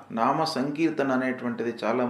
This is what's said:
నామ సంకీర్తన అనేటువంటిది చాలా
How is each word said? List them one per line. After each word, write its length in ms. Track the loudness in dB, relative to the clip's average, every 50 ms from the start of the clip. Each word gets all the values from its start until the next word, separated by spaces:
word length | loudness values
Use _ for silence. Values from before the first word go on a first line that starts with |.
| -10 -8 -2 2
నామ 240 | 2 2 4 2 0 0 0
సంకీర్తన 560 | -2 -2 -2 0 0 0 0 2 0 0 2 2
అనేటువంటిది 540 | 0 0 -2 -4 -2 -4 -4 -4 -2 -2 -4 -2 -2
చాలా 220 | 0 0 2 2 0